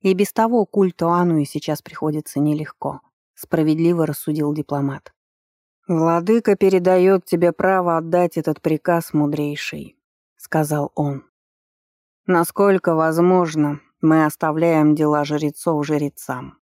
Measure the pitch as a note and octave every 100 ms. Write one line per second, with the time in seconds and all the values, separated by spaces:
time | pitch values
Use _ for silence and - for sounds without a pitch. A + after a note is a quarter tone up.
0 | F#3+ F#3 G3+ - A3+ A#3+ G3 - F#3+ -
1 | E3 F3 F3 D#3+ C#3+ D3+ - D3 - -
2 | D#3 D3+ D3+ - D3 D3+ D3+ - C#3+ C#3
3 | _ _ _ _ - D#3+ D#3 D#3 E3 F3
4 | D#3 C#3+ - D#3 D3 D3+ C#3+ C#3+ C#3 C3+
5 | - _ _ _ _ _ _ _ - E3
6 | E3 E3+ F3 A3+ A3+ G3 G3 F#3+ F3 F#3
7 | F#3 F#3+ - E3+ F3 E3 F#3 F#3+ F3 E3
8 | E3 F3 F3 E3+ D#3 D3 - D#3 - E3+
9 | E3+ D3+ D3 D3 D3 D3 - D3+ C#3 _
10 | _ _ _ _ - D#3+ D3+ D3+ C#3+ -
11 | D3 C#3 - _ _ _ _ _ _ _
12 | _ _ - F3+ E3+ - G3+ F#3+ - D#3+
13 | D#3+ D#3+ F3 F#3 E3+ D#3 D3 D3 _ _
14 | D#3+ D#3+ D3+ - D#3+ D3+ E3+ D#3+ D3+ D3+
15 | D3+ D3 C#3+ D3+ D3+ C#3+ - D#3 D3 D3+
16 | C#3+ - - B2+ C3+ _